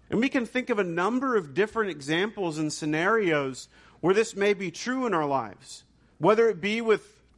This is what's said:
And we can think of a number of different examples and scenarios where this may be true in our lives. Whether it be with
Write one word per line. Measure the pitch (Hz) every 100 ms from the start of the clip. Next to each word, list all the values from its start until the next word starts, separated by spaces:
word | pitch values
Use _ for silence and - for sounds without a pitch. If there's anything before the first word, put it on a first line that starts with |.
| _
And | 196
we | 262
can | 269 233
think | 254 254
of | 220
a |
number | 185 170 185 247 269 226
of | 151 135
different | 208 226 208
examples | 151 135 165 208 214 175 151
and | 156
scenarios | - 160 151 175 226 190 151 135 127 - - - -
where | 165
this | 190 226 196
may | 202
be | 196 190
true | - 233 262 247
in | 175
our | 147
lives. | 135 110 92 - - - _ _ _
Whether | 165 214 226
it | 185
be | 190 220
with | 226 202 - _ _